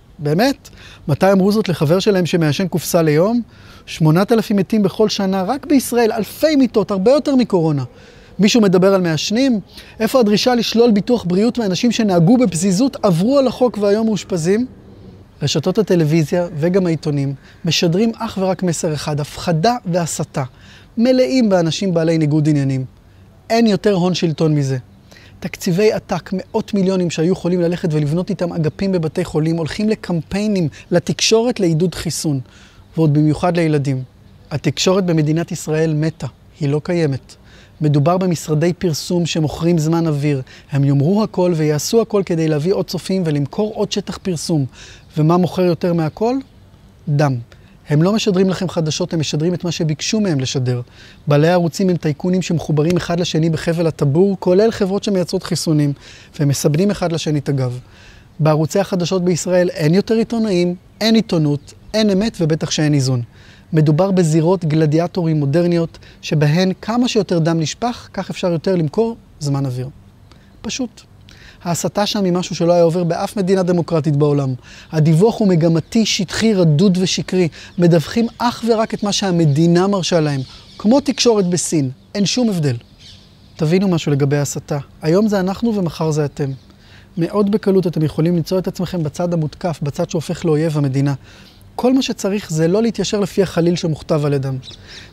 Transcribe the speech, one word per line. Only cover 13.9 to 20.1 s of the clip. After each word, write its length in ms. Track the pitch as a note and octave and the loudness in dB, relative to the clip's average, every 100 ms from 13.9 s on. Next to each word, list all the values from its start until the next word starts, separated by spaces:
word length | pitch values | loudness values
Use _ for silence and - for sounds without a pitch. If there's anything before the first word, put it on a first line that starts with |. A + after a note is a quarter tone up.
| G#3 A3+ | 2 0
מאושפזים? 600 | G3+ - F3+ D#3+ G#3 B3+ - - - - - - - | -2 -4 -4 0 0 -2 -10 -20 -20 -20 -20 -20 -6
רשתות 360 | C#3+ E3 F#3 F#3 | -4 -2 0 -2
הטלוויזיה 680 | F#3+ F3+ D3+ E3 D3 F3+ F3 D3+ | 2 2 4 2 2 -2 -2 -2
וגם 300 | E3 G3 F3+ | 0 2 0
העיתונים 480 | D#3+ D#3 C#3+ C#3 C3+ - - E3+ | -2 -2 -2 -4 -6 -14 -8 -4
משדרים 460 | - F3 F3 A3+ A3+ | 0 0 2 0 -2
אך 200 | A3+ F#3+ | -8 -4
ורק 220 | F#3+ F3+ | -2 -2
מסר 300 | F3+ D#3+ F3 | -2 -2 -4
אחד, 260 | D3 - D3 | -4 -4 -6
הפחדה 560 | D3 - F#3 D#3 G#3+ B3 F#3 | -6 -6 -2 0 0 -2 -2
והסתה. 580 | F3 E3 | -2 -2